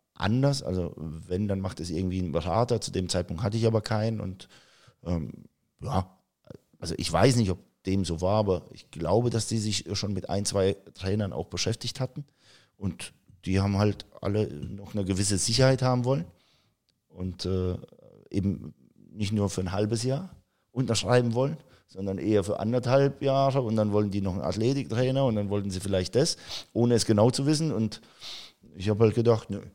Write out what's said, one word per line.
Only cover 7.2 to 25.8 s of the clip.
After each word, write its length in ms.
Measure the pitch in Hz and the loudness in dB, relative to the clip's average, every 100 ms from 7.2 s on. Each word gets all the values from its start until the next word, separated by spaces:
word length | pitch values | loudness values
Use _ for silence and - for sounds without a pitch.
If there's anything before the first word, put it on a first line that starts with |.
| 123 123 | 6 6
nicht, 140 | 98 | 2
ob 100 | 87 - _ - | 0 -8 _ -2
dem 180 | 98 | 0
so 160 | 87 82 | 0 0
war, 200 | 92 107 | 2 2
aber 260 | 101 90 - | 2 0 -4
ich 180 | - - | -20 -18
glaube, 400 | - 80 107 120 | -6 0 2 2
dass 160 | 117 - | 0 -2
die 100 | 113 | -2
sich 300 | 107 101 - | -2 -4 -4
schon 180 | 95 101 | -4 -4
mit 160 | 98 - | -4 -2
ein, 160 | 101 | -2
zwei 320 | 101 98 95 98 - | 0 2 2 0 -8
Trainern 400 | - 92 104 98 | -8 -2 -2 -2
auch 140 | 64 - | -4 -6
beschäftigt 520 | - - 113 123 - | -4 -2 -2 -6 -6
hatten. 280 | 131 - 139 _ _ - _ _ | -8 -8 -14 _ _ -20 _ _
Und 380 | 95 - - - _ - 92 | -6 -6 -12 -18 _ -10 0
die 120 | 95 | 2
haben 200 | 101 98 | 2 2
halt 260 | 104 98 - - | 2 0 -8 -8
alle 280 | 98 104 107 | -4 -2 -2
noch 440 | 73 - 101 101 | -6 -10 -12 -8
eine 140 | 104 95 | -4 -2
gewisse 320 | 92 101 98 | 0 0 0
Sicherheit 420 | - 117 131 131 | 0 4 4 4
haben 240 | 127 123 | 2 0
wollen. 220 | 120 143 175 - _ _ _ _ _ _ _ | 0 -2 -4 -14 _ _ _ _ _ _ _
Und, 360 | 90 92 87 | -8 -8 -6
äh, 320 | 90 92 92 87 - - 50 50 _ | -4 -2 -2 -4 -10 -20 -20 -20 _
eben 420 | 98 98 82 76 - 64 _ 50 | -2 0 -2 -8 -16 _ _ -18
nicht 220 | 101 101 | -6 -2
nur 180 | 107 101 | 0 0
für 120 | - | 0
ein 100 | 92 | -2
halbes 320 | 95 107 113 | -2 0 0
Jahr 260 | 127 139 185 - _ _ _ | -2 -4 -6 -16 _ _ _
unterschreiben 640 | 120 120 113 - 123 120 | -4 0 0 2 2 2
wollen, 220 | 113 139 160 - - _ | 0 -2 -4 -12 -20 _
sondern 300 | 95 98 95 | -8 -4 -2
eher 260 | 87 104 | 2 2
für 160 | 90 - | 2 -2
anderthalb 600 | 107 123 120 135 139 139 | 0 0 2 4 4 0
Jahre. 420 | 139 135 135 135 | 0 2 2 2
Und 120 | 117 | 0
dann 160 | 110 107 | 0 2
wollten 220 | 104 104 | 2 2
die 80 | 101 | 0
noch 140 | 95 | -2
einen 80 | 90 | -2
Athletiktrainer 840 | 69 92 113 139 120 113 127 135 | -2 0 0 0 -2 0 0 2
und 100 | 135 | 0
dann 160 | 107 101 | 0 0
wollten 220 | 101 98 | -2 -2
sie 80 | 92 | -4